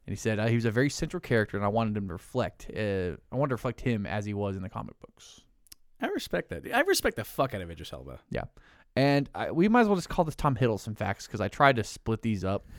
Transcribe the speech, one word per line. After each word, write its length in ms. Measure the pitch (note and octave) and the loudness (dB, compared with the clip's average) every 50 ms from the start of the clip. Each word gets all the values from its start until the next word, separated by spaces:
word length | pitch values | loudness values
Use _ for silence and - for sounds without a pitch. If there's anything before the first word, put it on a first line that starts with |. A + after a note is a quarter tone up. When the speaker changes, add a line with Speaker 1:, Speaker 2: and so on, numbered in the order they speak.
| _ | _
Speaker 1:
And 60 | - G2+ | -10 -8
he 40 | |
said, 220 | - - A2 A2 G2+ | -2 0 0 0 2
uh, 80 | G#2+ | 2
"He 80 | A#2 A#2 | 2 2
was 100 | A#2+ A2+ | 4 2
a 60 | A#2 | 2
very 180 | G#2 A#2+ C3+ C#3+ | 2 4 2 2
central 320 | - - E3+ D#3 - F3+ | 0 -2 -4 -6 -6 -8
character, 360 | - - B2+ A2+ G#2+ - - | -2 2 2 2 2 2 0
and 80 | G#2 G2+ | 0 0
I 40 | G2+ | 2
wanted 280 | G2+ A#2 A2+ A2 G#2 | 2 2 2 0 0
him 100 | G#2+ G2+ F#2+ | -2 -4 -4
to 60 | E2 | -8
reflect, 560 | E2 - - - B2+ A2+ E2+ - - - - - | -10 -10 -6 -4 -2 -2 -2 -4 -10 -14 -10 -6
uh, 420 | F2 G#2+ G#2 G2 F#2+ F2+ F2 D#2+ - _ _ | -4 -2 0 0 0 0 -2 -4 -6 _ _
I 60 | - | -2
wanted 140 | B2+ C#3+ C#3+ | -2 0 0
to 40 | B2+ | 0
reflect 260 | A2 - C3 A2+ - - | -2 -2 -6 -6 -4 -2
him 240 | C3 A#2+ G#2 G2+ | -2 0 0 -2
as 180 | - - G#2+ G2+ | -4 -4 -4 -4
he 80 | G#2 G2+ | -4 -4
was 220 | G2+ G2+ G2+ F#2+ | -2 -2 -2 -4
in 60 | F#2+ F2+ | -4 -8
the 60 | - | -8
comic 300 | - A2+ - - - - | -8 -10 -10 -10 -14 -18
books." 440 | - - _ - - - - - _ _ _ _ _ _ - - - _ - - | -20 -20 _ -20 -20 -20 -20 -20 _ _ _ _ _ _ -20 -20 -20 _ -10 -6
Speaker 2:
I 60 | - | -6
respect 420 | - G4+ E4 - - - F3+ E3 - | -4 -4 -4 -4 -4 -4 -4 -4 -4
that. 120 | - D#2+ C3+ - G3 | -10 -10 -6 0 0
I 60 | A#3+ D4+ | 2 2
respect 340 | F#4+ F#4+ - - B3+ - | 4 2 2 2 0 -2
the 80 | - G#2+ | -2 -6
fuck 280 | - - - C#3 B2+ - | -6 -2 -2 -2 0 -2
out 60 | G2+ | -6
of 100 | F2+ E2 | -8 -8
Idris 220 | E2 D#2+ D#2+ - - | -10 -12 -12 -12 -12
Elba. 280 | C2 B1+ C2+ C2 - - _ | -12 -12 -14 -14 -16 -12 _
Speaker 1:
Yeah. 140 | - - - - - - - - - - - _ _ | -6 -6 -6 -6 -12 -20 -20 -20 -20 -20 -20 _ _
And 320 | B2+ C3+ C#3+ C#3+ - G#2+ - - | 2 4 4 4 4 2 0 -4
I, 160 | F2 A2 D2+ | -6 -6 -2
we 180 | G2 D#3 F3+ G#3+ | 2 4 4 6
might 140 | A3 B3 A#3 | 6 6 6
as 60 | G#3 | 6
well 80 | G3+ | 4
just 120 | F3+ E3 - | 2 0 -2
call 160 | - - F3 | 0 0 0
this 100 | D#3 - | 0 0
Tom 200 | - - D3 C3+ | 0 0 2 2
Hiddleston 400 | A2 C3 A#2 A2 F#2+ - A2+ G#2+ | 4 2 2 2 0 -2 -6 -6
facts, 300 | - G#2+ F#2+ G2 - - | -4 -4 -4 -4 -4 -8
'cause 140 | - - G#2 | -8 -4 -2
I 80 | A2+ G#2+ | -2 -2
tried 280 | - - C#3+ C#3 C3+ | 4 6 6 6 6
to 80 | A#2 G#2 | 4 0
split 380 | - - - - - A2+ - - | -4 -8 -8 -4 -2 -2 0 0
these 220 | A#2 G#2+ F#2+ F#2 | 0 -2 0 0
up. 220 | F#2+ G2 G2 - - - | -2 -2 -2 -4 -10 -14